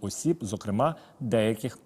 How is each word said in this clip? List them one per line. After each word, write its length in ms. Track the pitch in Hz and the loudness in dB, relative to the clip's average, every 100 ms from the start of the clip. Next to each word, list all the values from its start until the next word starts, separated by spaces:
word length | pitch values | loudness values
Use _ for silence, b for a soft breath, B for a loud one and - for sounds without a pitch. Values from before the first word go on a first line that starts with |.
осіб, 380 | 98 - 156 165 | -6 -2 0 0
зокрема 520 | - 104 110 101 147 160 B B | -2 -4 -2 2 2 0 B B
деяких 580 | 123 113 107 110 123 - | 0 4 4 2 -4 -8